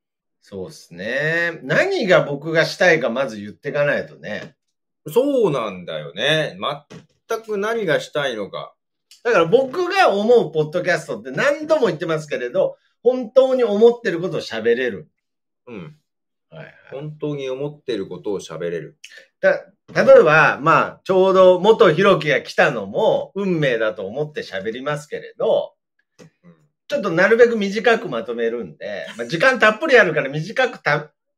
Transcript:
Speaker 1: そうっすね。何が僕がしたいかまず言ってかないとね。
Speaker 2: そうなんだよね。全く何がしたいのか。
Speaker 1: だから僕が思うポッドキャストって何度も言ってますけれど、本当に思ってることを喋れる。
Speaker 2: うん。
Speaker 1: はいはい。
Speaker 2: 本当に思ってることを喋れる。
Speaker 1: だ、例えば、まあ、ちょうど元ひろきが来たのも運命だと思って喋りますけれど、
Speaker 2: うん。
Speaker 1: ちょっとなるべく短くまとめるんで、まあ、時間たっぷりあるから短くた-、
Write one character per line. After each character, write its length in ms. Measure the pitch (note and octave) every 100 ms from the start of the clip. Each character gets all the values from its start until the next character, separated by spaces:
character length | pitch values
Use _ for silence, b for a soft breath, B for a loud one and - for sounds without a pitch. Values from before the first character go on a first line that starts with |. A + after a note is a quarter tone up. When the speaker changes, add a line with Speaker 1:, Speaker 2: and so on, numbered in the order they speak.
| _ _ _ _
Speaker 1:
そ 240 | _ G2 E2+
う 20 |
っ 20 |
す 200 | D2+ -
ね。 680 | E2+ G#2 C3 D#3 E3 E3+ E3
何 440 | B2+ G3+ F4+ F#4+ G3+
が 160 | D#3+
僕 300 | C3+ C#3+ D#3
が 140 | D#3+ D3
し 100 | -
た 160 | F3+
い 80 | D#3+
か 80 | A#2+
ま 180 | A#2+ C3
ず 140 | G#2+
言 80 | G2+
っ 40 |
て 200 | - D3
か 140 | D3 D3
な 120 | A2
い 80 | F2+
と 120 | -
ね。 380 | F#2 G2+ - _ _ _ _ _ D3+
Speaker 2:
そ 380 | A3 C#4 C4+ G3
う 20 |
な 200 | C3+ A2
ん 160 | F#2 E2
だ 120 | D#2
よ 140 | D2+
ね。 460 | E2+ C3+ D#3 C3 F#2 A2+ D3+ _ - _ _ -
全 120 | A3+
く 120 | A3 G#3
何 300 | G#3 A#3 F#3
が 120 | C3
し 120 | -
た 160 | D3+ C#3
い 80 | A2
の 140 | F#2+
か。 240 | D#2+ - _ _ _ _ _
Speaker 1:
だ 80 | A#3
か 60 | G3+
ら 80 | E3
僕 420 | A#3+ C4 F4 F4
が 220 | G4 E4
思 240 | G3+ A3 A#3+ D#3+
う 40 |
ポ 120 | D#3
ッ 60 | D3+
ド 120 | E3+
キ 80 | F3
ャ 80 | E3
ス 80 | D#3
ト 120 | A2+
っ 40 |
て 80 | B2+
何 360 | C#3+ C4 D4+ D#4
度 140 | D#4
も 60 | A3
言 100 | D#3
っ 20 |
て 60 |
ま 140 | E3 D#3
す 100 | D#3
け 100 | B2+
れ 120 | B2
ど、 260 | F3 - - b b
本 280 | A#3 B3+ B3
当 240 | C4 C4
に 100 | B3+
思 240 | A3+ G3+ A#3
っ 100 | A#3+
て 120 | G3
る 100 | E3
こ 80 | F3+
と 80 | C3+
を 40 |
喋 340 | - A2+ A2+ A#2+
れ 140 | B2
る。 200 | F#2+ D2+ _ _ _ _ _ B2+
Speaker 2:
う 80 |
ん。 220 | G#2+ D#2 D2+ _ _ _ _ _
Speaker 1:
は 100 | D#2+
い 40 |
は 60 | -
い。 60 | _ _
Speaker 2:
本 260 | C3 D3+ D3+
当 200 | D3+ C#3+
に 120 | C3
思 220 | C3 D3
っ 120 | D3+
て 140 | - G#2+
る 100 | F2
こ 120 | F2+
と 140 | G#2+
を 80 | F#2+
喋 280 | - D#2+ E2+
れ 140 | E2+
る。 160 | D2 _ - B B -
Speaker 1:
だ、 240 | F#3+ - - _ _
例 260 | D#3+ A3 C4+
え 20 |
ば、 360 | D3+ D#3 C#3 G2+
ま 180 | D3+ D3
あ、 200 | G2 -
ち 60 | -
ょ 200 | F#3 F#3
う 40 |
ど 260 | F#3+ F#3 F3+
元 320 | G3 A3 G3
ひ 100 | D3+
ろ 160 | G3 D#3+
き 100 | D3+
が 140 | B2
来 120 | -
た 160 | - E3
の 160 | A#2 G2
も 460 | C#3 G#3+ A#2+ -
運 260 | F#3+ G3 E3
命 180 | C#3+ A2+
だ 160 | A2
と 120 | G#2+ G2
思 180 | B2+
っ 80 | D3+
て 100 | A2
喋 300 | F#2 F#2+ G#2
り 100 | A#2+
ま 160 | C#3 D3
す 100 | -
け 80 | F#2
れ 180 | - -
ど、 360 | G#3+ D#3+ - _ _ _ _ _ E3 _
Speaker 2:
う 40 | F3
ん。 60 | E3 _ _ -
Speaker 1:
ち 80 | C#4+
ょ 20 |
っ 20 |
と 80 | G3
な 160 | E3 G3+
る 80 | A#3
べ 100 | A#3
く 100 | A3+
短 420 | G3 G#3+ A#3 A3+
く 100 | -
ま 140 | A#2
と 120 | G#2+
め 140 | A#2 A#2
る 160 | A#2+
ん 120 | F2+ D2+
で、 300 | G2 G2 F#3+ G#3+
ま 80 |
あ、 20 | A#3+
時 120 | C4
間 200 | C4 B3
た 120 | A3
っ 80 | G#3+
ぷ 100 | D#4+
り 100 | A#3+
あ 60 |
る 100 | F#3
か 60 | D3
ら 80 | C3+
短 400 | D3+ F3 G#3 E3
く 140 | -
た-、 300 | D3+ D3 - _ _